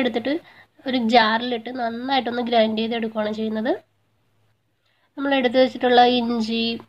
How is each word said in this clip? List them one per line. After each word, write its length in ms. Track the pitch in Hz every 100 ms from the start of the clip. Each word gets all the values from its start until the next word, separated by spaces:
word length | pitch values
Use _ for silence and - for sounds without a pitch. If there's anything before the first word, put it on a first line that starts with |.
എടുത്തിട്ട് 320 | 247 226 254 320 - - _ _ 269
ഒരു 100 | 262 226
ജാറിലിട്ട് 600 | 240 214 226 247 240 226 254
നന്നായിട്ടൊന്ന് 640 | 233 233 262 269 240 240 240
ഗ്രൈൻഡ് 340 | 233 220 220
ചെയ്തെടുക്കുകയാണ് 500 | 226 233 220 220 208 214
ചെയ്യുന്നത്. 340 | 220 220 240 392 _ _ _ _ _ _ _ _ _ _ _ _ _ -
നമ്മൾ 160 | 277 277
എടുത്ത് 200 | 247 262
വെച്ചിട്ടുള്ള 380 | 262 254 247 247 247 247
ഇഞ്ചി, 460 | 233 233 220 226 226 233